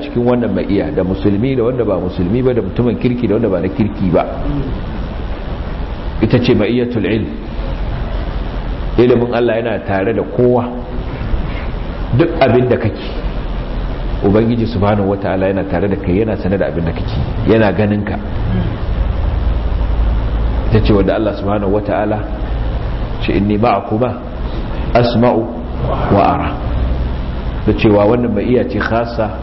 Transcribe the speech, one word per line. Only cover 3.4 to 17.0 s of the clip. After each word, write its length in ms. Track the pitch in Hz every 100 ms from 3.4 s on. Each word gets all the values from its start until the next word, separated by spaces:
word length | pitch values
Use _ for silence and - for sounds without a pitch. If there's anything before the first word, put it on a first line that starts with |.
| 113
ba 120 | 90
na 60 | 92
kirki 400 | - 104 - 92
ba. 160 | 87 - - 147 143 135 95 - - - - - - - - - - - - - - 107
Ita 140 | 123
ce 140 | - 104
ma'iyyatul 480 | 104 120 120 117 92
ilm. 240 | 110 82 - - - - - - - - - - - - - - - - -
Ilimin 320 | 123 117 117
Allah 300 | 113 120 110
yana 180 | 117 98 -
tare 260 | 95 101
da 120 | 101 - 123
kowa. 300 | 123 123 117 - - - - - - - - - - - - - - 123
Duk 120 | 165 -
abin 240 | 131 123 123
da 80 | 113
kake, 360 | 107 - - - - - - - - - - - - - 98
Ubangiji 400 | 104 113 120 107
subhanahu 480 | 90 101 101 95
wata'ala 400 | 98 98 95 95
yana 100 | 98 -
tare 180 | 90 98
da 80 | 95
kai, 220 | - 92 110
yana 80 | 95
sane 160 | 92 95
da 80 | 71
abin 180 | 82
da 80 | 82
kake, 280 | 82